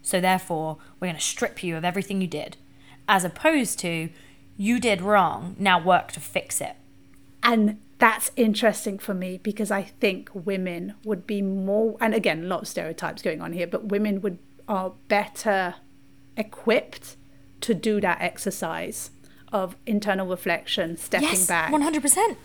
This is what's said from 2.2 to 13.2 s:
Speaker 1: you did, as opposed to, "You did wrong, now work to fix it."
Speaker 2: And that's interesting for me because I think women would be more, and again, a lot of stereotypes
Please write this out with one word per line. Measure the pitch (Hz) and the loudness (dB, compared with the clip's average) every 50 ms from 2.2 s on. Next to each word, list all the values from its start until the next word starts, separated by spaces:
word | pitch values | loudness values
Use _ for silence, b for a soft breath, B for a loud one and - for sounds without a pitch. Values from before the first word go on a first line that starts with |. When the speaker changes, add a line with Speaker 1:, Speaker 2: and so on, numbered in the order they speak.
Speaker 1:
you | 185 | -2
did, | 170 147 151 - - - - - b b b b b b b b | -2 -4 -8 -8 -10 -14 -20 -20 b b b b b b b b
as | - 214 190 175 | 4 4 4 4
opposed | 175 - - - 311 320 285 240 185 - - | 0 -6 2 2 4 4 4 2 0 -4 -4
to, | - 175 165 165 160 165 B B B B B B B B - | -4 -4 -2 -2 -4 -6 B B B B B B B B -8
"You | - 196 208 240 247 | -4 0 2 2 2
did | 247 233 202 170 | 4 2 2 2
wrong, | 175 202 208 202 180 156 143 - 165 180 190 | 2 4 6 6 6 4 2 -2 -8 -10 -6
now | - 196 196 185 170 | 0 4 4 4 4
work | 160 180 180 - - - | 6 6 4 4 4 -2
to | - 160 | -12 -12
fix | - - - 190 - - - - | -12 -4 -6 -6 -4 -4 -6 -4
it." | - - - - - - - - - - - - - - - - | -4 -6 -8 -14 -20 -20 -20 -20 -20 -20 -20 -20 -20 -20 -16 -2
Speaker 2:
And | - 240 240 226 208 208 208 - - - - - | 0 2 4 4 4 2 0 -2 -14 -20 2 4
that's | - 226 220 214 - - - | 4 4 6 4 -4 -4 2
interesting | - 240 220 202 - 240 220 208 - - 214 196 196 | 2 2 4 4 4 2 2 2 2 -6 -6 -8 -6
for | - - 196 | -6 -6 -4
me | 185 185 185 185 185 | -4 -4 -6 -8 -6
because | - 214 202 208 214 202 | -6 -6 -2 -2 -2 -2
I | 208 196 190 | 0 -2 -2
think | - - - 247 208 185 185 - - - | -6 -4 0 0 0 0 0 -8 -12 -12
women | 196 160 208 196 190 185 180 175 170 180 196 208 - - | -8 -4 -4 -2 -2 -2 -4 -4 -6 -8 -10 -12 -10 -4
would | 214 208 180 180 | -4 -4 -4 -4
be | - 208 202 | -4 -2 -2
more, | 196 190 190 196 190 190 202 214 220 226 214 - | 0 0 -2 -2 0 0 2 2 2 0 0 0
and | 240 220 220 | 0 2 2
again, | 226 175 190 156 160 165 | 2 2 2 0 0 -2
a | |
lot | 180 185 165 - | -4 -4 -4 -6
of | |
stereotypes | - - 180 170 160 160 - - 156 156 - | -6 -6 -6 -6 -6 -6 -6 -6 -6 -6 -4